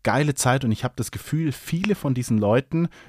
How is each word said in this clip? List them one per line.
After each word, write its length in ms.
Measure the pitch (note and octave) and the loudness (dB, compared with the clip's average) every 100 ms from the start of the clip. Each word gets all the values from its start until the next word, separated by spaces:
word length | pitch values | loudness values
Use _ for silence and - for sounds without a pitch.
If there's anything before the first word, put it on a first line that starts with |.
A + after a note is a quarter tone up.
geile 320 | - A#2 D3+ | 0 2 2
Zeit 300 | C3+ C3 C3+ | 2 2 2
und 80 | B2+ | 2
ich 100 | A2 | 0
hab 140 | B2+ - | -2 -6
das 140 | A#2 | -8
Gefühl, 420 | - - D3+ D#3+ | -8 -4 -2 0
viele 420 | - - D#3+ G3+ | -4 -4 -2 0
von 200 | G3 C#3+ | 0 0
diesen 240 | B2+ B2 A2 | -2 0 2
Leuten, 500 | G#2 A#2+ - E3 E3+ - | 4 2 2 -2 -2 -4